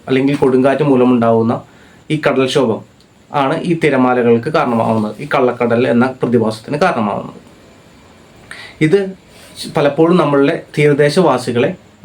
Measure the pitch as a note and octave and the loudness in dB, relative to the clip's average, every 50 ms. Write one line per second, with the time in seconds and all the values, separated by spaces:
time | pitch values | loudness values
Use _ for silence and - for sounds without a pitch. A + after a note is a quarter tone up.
0 | - - C3 C3 C3+ C#3 C#3+ C#3+ D3 C3 B2+ C3 C3 C#3 C3+ - D3+ C#3+ C3+ B2 | -6 -2 -2 0 0 0 0 0 0 2 2 2 2 2 0 0 0 2 2 2
1 | B2 B2+ B2+ A#2+ A#2 A#2 A2+ A2+ A2+ A2+ A#2+ - - - - - - - - - | 4 2 2 2 2 2 2 2 2 0 -2 -4 -8 -14 -20 -20 -20 -20 -20 -16
2 | - - D3+ D3+ - D3 C3 B2+ C3+ C3 - D3 B2+ A2+ G#2 - - - _ _ | -8 -6 -4 -2 -2 -2 0 0 0 0 0 0 0 0 -2 -4 -8 -16 _ _
3 | _ _ _ _ _ - - C#3+ C3+ C3+ D#3 D#3+ - F3+ E3 D#3+ - D3+ - B2+ | _ _ _ _ _ -8 -4 -2 -2 -2 -2 -4 -2 -4 -2 0 0 0 2 2
4 | B2+ B2+ B2+ B2 A#2 A#2+ A#2 A#2 A#2 - D#3 D#3+ C#3+ B2 A#2 A2+ A2+ A#2 A2+ A2 | 2 2 2 2 2 2 2 2 0 -2 -2 -2 0 0 0 -2 0 0 0 -2
5 | G#2+ G#2+ G#2+ - D3 D3 - C#3 C3 B2 A#2+ - B2 A#2 A#2 A#2 B2+ C3 B2 A#2 | -2 -4 -6 -10 -8 -4 -2 0 0 0 0 -2 -2 0 0 0 0 2 2 2
6 | B2 C3 C3 - - B2+ A#2 A#2 A2 A2 A2 - - - C#3 D3 F#3+ F3+ - B2 | 0 0 -2 -4 -4 0 0 0 0 -2 -4 -8 -10 -6 -4 -2 -2 -2 0 -2
7 | G#2+ G#2 - - - - - - - - - - - - - - - - - - | -4 -4 -4 -6 -10 -12 -16 -20 -20 -20 -20 -20 -20 -20 -20 -20 -20 -20 -20 -20
8 | - - - - - - - - - - - - - - - - D3+ D#3 F3 G3+ | -20 -20 -20 -20 -20 -20 -20 -20 -20 -20 -20 -20 -20 -14 -6 -2 0 2 2 2
9 | G3 F#3+ F#3+ - _ - - - - - - - - - - D#3+ C#3+ C#3+ C#3+ - | 0 -2 -8 -12 _ -20 -20 -20 -20 -20 -18 -14 -12 -6 -2 0 0 0 2 2
10 | D#3+ E3+ F3+ F3 D#3 D3 C#3+ C#3 C#3 C#3+ F3 - - - - D#3 D3 D3 C#3+ C3+ | 2 4 4 2 2 2 2 2 2 2 0 -4 -6 -8 -2 0 2 2 2 2
11 | D3 D3 C#3+ F#3 F3+ D3+ B2+ B2 A#2+ B2 A#2 A#2+ C3+ F3+ F#3 - - - _ _ | 2 2 2 2 2 2 2 0 -2 -4 -2 -2 -2 -2 -4 -6 -14 -20 _ _
12 | - | -2